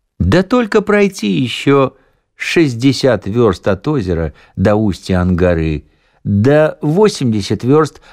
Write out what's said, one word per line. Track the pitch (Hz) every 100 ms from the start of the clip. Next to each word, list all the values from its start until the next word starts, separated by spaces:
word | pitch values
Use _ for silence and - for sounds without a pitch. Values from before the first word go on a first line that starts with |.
| _ -
Да | 90 175
только | 185 247 226 214
пройти | 196 208 202 202 208
ещё | 170 123 - 143 139 131 _ _ _ _ _
шестьдесят | - 180 147 117 135 123 131 104 98
вёрст | 113 113 87 -
от | 92 151
озера | 151 92 82 80 - _ -
до | 101 104
устья | 107 87 - 92
Ангары, | 90 90 90 82 80 73 - _ _ _
да | 101 101 123 151 156 -
восемьдесят | 151 170 214 - 127 110 95 104
вёрст | 120 151 147 - _